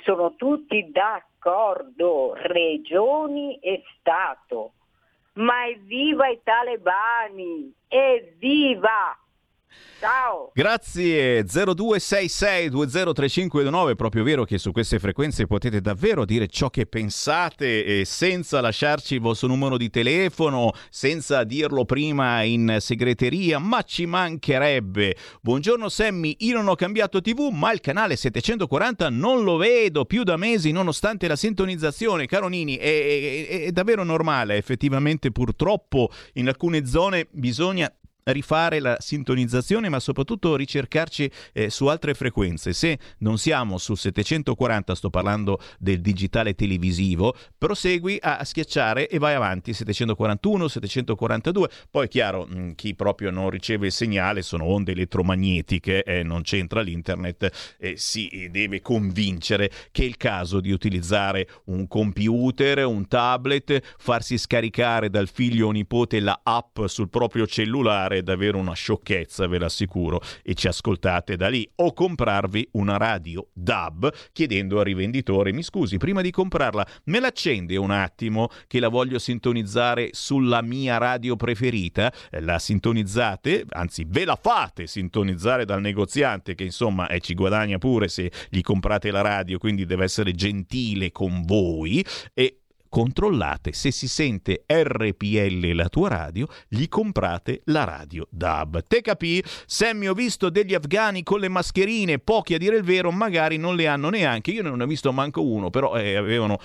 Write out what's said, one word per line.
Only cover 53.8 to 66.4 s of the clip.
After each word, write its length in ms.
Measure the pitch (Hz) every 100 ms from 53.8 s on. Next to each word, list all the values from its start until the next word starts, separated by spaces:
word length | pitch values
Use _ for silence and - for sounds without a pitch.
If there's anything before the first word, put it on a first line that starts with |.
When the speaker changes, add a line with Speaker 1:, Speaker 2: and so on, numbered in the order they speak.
| 98
Speaker 2:
il 60 |
segnale, 500 | - 120 101 92 101
sono 240 | 90 85 80
onde 280 | 101 92
elettromagnetiche, 1080 | 90 90 95 87 92 95 90 - 90 - 95
eh, 220 | 98 90
non 180 | 82 85
c'entra 400 | 78 101 87 107
l'internet, 920 | 98 85 82 87 90 85 95 - - -
eh, 180 | 92 82
si 520 | - - 101 95 90
deve 320 | 92 104 98
convincere 880 | - 117 101 90 101 90 - 101 101 - -
che 100 | -
è 40 | 127
il 100 | 113
caso 420 | 123 104 85 98
di 120 | 92
utilizzare 760 | 95 107 92 85 104 98 98 92 - -
un 220 | 92 95
computer, 1000 | 107 107 95 107 120 127 127 139 139 131
un 200 | 104 95
tablet, 720 | 123 120 127 131 143 - 135 - -
farsi 400 | - 117 - 120
scaricare 720 | - 120 113 - 120 117 107
dal 160 | 104 98
figlio 400 | - 123 117 107
o 40 |
nipote 480 | 107 101 120 120 110
la 200 | 101 98